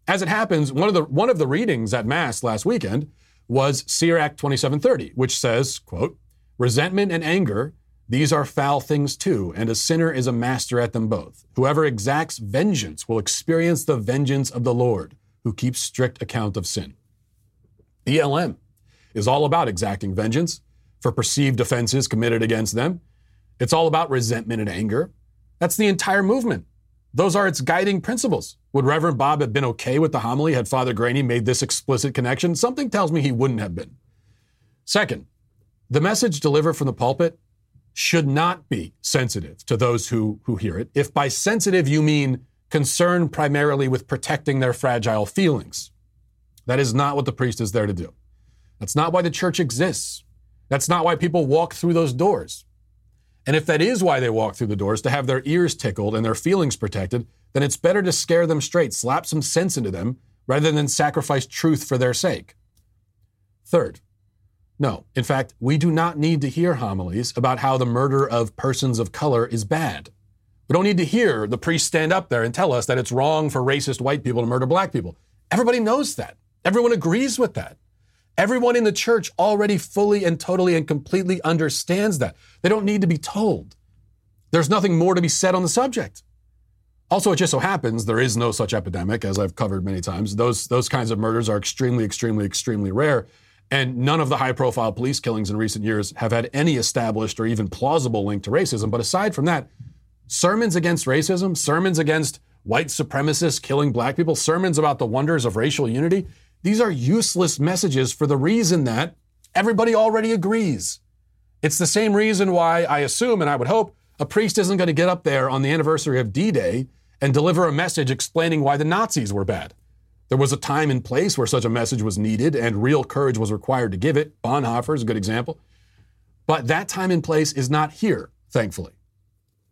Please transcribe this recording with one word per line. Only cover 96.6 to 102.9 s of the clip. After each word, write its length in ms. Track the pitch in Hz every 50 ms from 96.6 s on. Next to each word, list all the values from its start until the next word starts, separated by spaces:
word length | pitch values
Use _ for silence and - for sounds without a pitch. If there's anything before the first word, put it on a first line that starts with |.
| 151 170 151
established 640 | 123 110 - - 127 117 113 107 107 110 107 - -
or 60 | 113
even 220 | 113 117 107 107 92
plausible 580 | 87 - 123 139 156 165 131 120 113 107 98
link 180 | 101 104 101 -
to 80 | 104
racism. 400 | 113 160 190 139 127 107 104 107
But 100 | 104 117
aside 340 | 117 - - 185 202 214 185
from 100 | - 135
that, 240 | 170 170 147 123 - _ - - - - - _ _ _ _ _ -
sermons 480 | - - - 175 202 220 233 220 160
against 300 | 180 165 170 170 160 -
racism, 500 | 135 131 156 156 - - 175 190 190 170
sermons 440 | - - 147 143 165 185 190 180 156
against 400 | 160 147 156 160 156 131 - - _ _ _ _ -
white 240 | 107 107 143 165
supremacists 760 | 143